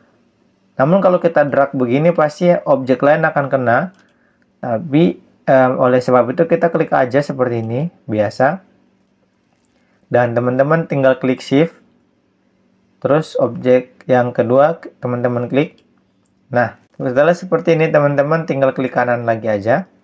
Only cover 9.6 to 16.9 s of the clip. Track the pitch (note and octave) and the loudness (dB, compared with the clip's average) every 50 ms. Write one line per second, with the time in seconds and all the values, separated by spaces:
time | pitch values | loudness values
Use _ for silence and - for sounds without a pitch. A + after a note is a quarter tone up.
9.6 | _ _ _ _ _ _ _ _ _ _ A#2 A#2+ B2 A#2+ A#2 A#2 B2 B2 B2+ C3 | _ _ _ _ _ _ _ _ _ _ 0 0 0 0 -2 -2 -2 0 0 0
10.6 | C#3 D3 D#3+ E3 E3 - D3+ C#3 C3 C3 B2+ - - B2+ B2+ - - - C3+ C#3 | 0 2 0 -2 -2 -2 -2 0 2 2 0 0 0 -2 -4 -4 -4 0 2 2
11.6 | E3 E3 - _ _ _ _ _ _ _ _ _ _ _ _ _ _ _ _ _ | 2 0 -2 _ _ _ _ _ _ _ _ _ _ _ _ _ _ _ _ _
12.6 | _ _ _ _ _ _ _ _ - B2 C#3 D#3 D3 - - - F3 A#2+ A#2 B2 | _ _ _ _ _ _ _ _ -2 0 0 0 -2 -4 -4 -4 -4 -4 -4 -4
13.6 | B2 B2+ B2+ B2+ B2+ - _ _ _ - B2+ B2 A#2+ B2 - - A#2 A2+ B2+ C3+ | 0 2 2 2 0 -2 _ _ _ 0 0 2 0 0 -2 -2 0 2 4 4
14.6 | C#3+ D#3+ E3+ - - - - _ - B2 B2 A#2+ A#2+ B2 A#2+ A#2+ B2 A#2 C3 C3+ | 4 2 0 -4 -10 -18 -14 _ -8 -8 -4 -4 -4 -2 -2 -4 -4 -2 -2 -2
15.6 | D#3+ F#3 - _ _ _ _ _ _ _ _ _ _ _ _ _ _ _ A#2+ A#2+ | -2 -2 -6 _ _ _ _ _ _ _ _ _ _ _ _ _ _ _ -2 -2
16.6 | A#2 G2+ - - _ _ | -2 -2 -4 -10 _ _